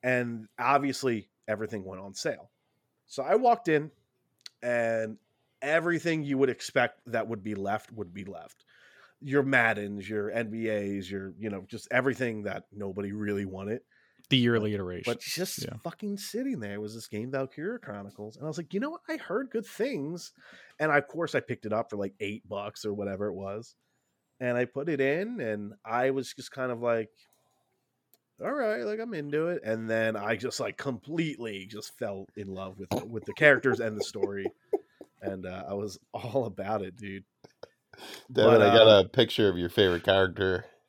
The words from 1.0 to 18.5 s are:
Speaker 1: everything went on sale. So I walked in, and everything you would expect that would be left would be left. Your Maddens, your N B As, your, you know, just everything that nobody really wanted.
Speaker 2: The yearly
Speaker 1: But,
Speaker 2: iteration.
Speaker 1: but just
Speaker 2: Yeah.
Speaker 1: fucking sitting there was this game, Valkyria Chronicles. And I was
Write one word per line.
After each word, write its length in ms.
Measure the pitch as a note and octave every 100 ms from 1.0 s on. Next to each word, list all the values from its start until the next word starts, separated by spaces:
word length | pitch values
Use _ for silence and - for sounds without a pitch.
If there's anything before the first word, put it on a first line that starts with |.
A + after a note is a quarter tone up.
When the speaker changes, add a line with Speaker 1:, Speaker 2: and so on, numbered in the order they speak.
| C3+ A2+ - _ -
Speaker 1:
everything 340 | G#2+ G#2+ G#2+
went 180 | F#2 F#2
on 120 | G2
sale. 360 | G2 D#3+ - - _ _ _ _ _ _
So 160 | -
I 120 | C3+ F#3+
walked 320 | B3+ A#3 F3
in, 240 | D3+ D#3 _ _ _ _ _ - _
and 560 | B2 A#2+ A#2 A2+ A2 G#2+ _ _ _ _
everything 640 | C#3+ E3 E3 E3+ E3+ D#3+
you 140 | C#3+ C3+
would 120 | C3+
expect 500 | A#2+ - C#3 B2 - -
that 200 | A#2 A2
would 160 | A2+
be 120 | G2 G#2
left 360 | G2 G#2+ -
would 200 | A2+ F#2
be 120 | F#2+ F#2+
left. 380 | E2+ D#2 _ _ _ _ _ - _
Your 220 | C#3+ C#3+
Maddens, 640 | C3+ C3 A2+ G#2 G2+ G2+ G2
your 200 | G#2+ G#2
N 180 | A2+ A2+
B 200 | A2+ A2+
As, 400 | G#2+ G2+ G2 F#2
your, 220 | G2 F#2+ F2+
you 100 | G#2+
know, 140 | G2 F#2
just 200 | A2+ -
everything 520 | B2 C3 A2+ B2 G#2+
that 200 | G2+ G2 -
nobody 380 | G2+ G2 F#2+ G2+
really 320 | G#2 G#2 G2+ G2
wanted. 360 | F#2+ G2 A#2 _ _ _ _ _
Speaker 2:
The 80 | C3+
yearly 340 | A#2+ A#2 G#2+
Speaker 1:
But, 40 | G#2
Speaker 2:
iteration. 380 | F#2 F2+ -
Speaker 1:
but 60 | A#2
just 440 | - - F#3 -
Speaker 2:
Yeah. 100 | - -
Speaker 1:
fucking 340 | E3+ - G#3 G3+
sitting 420 | - A3+ C4+ G#3
there 180 | G#2 G2+
was 160 | G#2+ A2
this 120 | -
game, 220 | G#2+ A#2+
Valkyria 480 | C3+ C3+ - E3+ A#3+
Chronicles. 600 | - G#2 G2+ - G#2 A2
And 80 |
I 20 |
was 100 | D3+